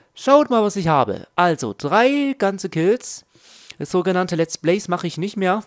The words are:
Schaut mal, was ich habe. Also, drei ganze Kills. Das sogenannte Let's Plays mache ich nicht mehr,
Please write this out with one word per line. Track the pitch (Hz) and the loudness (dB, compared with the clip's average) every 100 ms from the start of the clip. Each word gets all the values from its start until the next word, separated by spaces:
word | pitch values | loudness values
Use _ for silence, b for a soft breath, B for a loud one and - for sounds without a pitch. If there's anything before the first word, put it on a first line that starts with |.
| B | B
Schaut | - 262 285 294 | -6 4 4 4
mal, | 233 | 2
was | 208 196 | 0 0
ich | 165 | 2
habe. | 147 113 - - | 2 2 -4 -6
Also, | - 175 156 113 - | 0 2 0 -4 -6
drei | 143 202 254 285 277 269 | 0 2 2 2 -2 0
ganze | 196 196 180 | -2 -2 -6
Kills. | 160 175 247 - - - B B B B - | 0 2 0 -4 -14 -18 B B B B -12
Das | 143 | -2
sogenannte | 180 180 180 185 165 | 0 2 0 0 -2
Let's | 160 - | -2 -2
Plays | 156 202 - | 0 0 -2
mache | 175 170 | -4 -4
ich | - | -6
nicht | 202 202 | -6 -2
mehr, | 185 208 | -2 -2